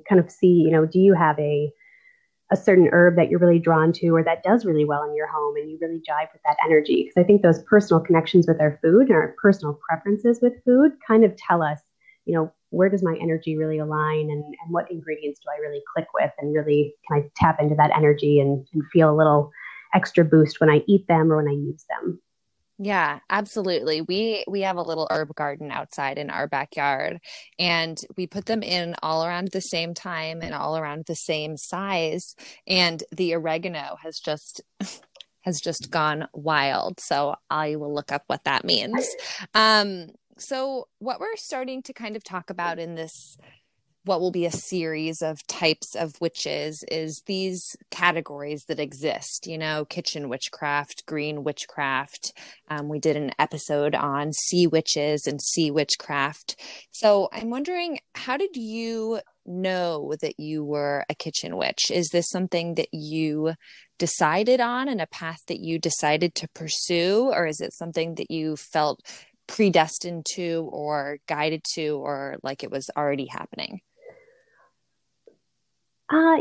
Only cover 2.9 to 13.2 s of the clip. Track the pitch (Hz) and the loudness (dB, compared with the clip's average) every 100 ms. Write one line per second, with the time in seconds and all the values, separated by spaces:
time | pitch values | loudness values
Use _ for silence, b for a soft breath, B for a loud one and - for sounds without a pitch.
2.9 | 175 175 170 160 175 175 170 165 160 160 | 8 8 6 4 6 6 6 4 4 4
3.9 | 165 170 165 165 165 185 233 208 151 151 | 4 4 4 2 0 2 2 4 2 2
4.9 | 147 147 151 151 156 147 147 156 160 165 | 0 -2 -4 -4 -2 -2 -4 -8 -6 -6
5.9 | 165 160 147 156 _ 151 151 160 156 151 | -6 -6 -4 -4 _ -2 0 4 4 4
6.9 | 123 - 180 180 208 180 160 - 208 202 | 0 2 4 6 8 8 4 6 4 6
7.9 | 165 160 165 160 180 165 160 151 147 165 | 2 6 4 6 4 6 4 2 2 6
8.9 | 202 269 165 156 - 202 196 151 147 - | 6 6 4 0 4 4 4 0 -6 -4
9.9 | 165 202 208 240 233 247 247 254 254 302 | -4 -2 0 2 4 2 2 4 6 6
10.9 | 294 - 226 214 185 - 175 151 151 _ | 2 2 6 6 4 0 2 2 -4 _
11.9 | _ b b - 165 160 _ - 175 190 | _ b b -2 0 0 _ -6 2 2
12.9 | 196 175 160 | 4 0 -2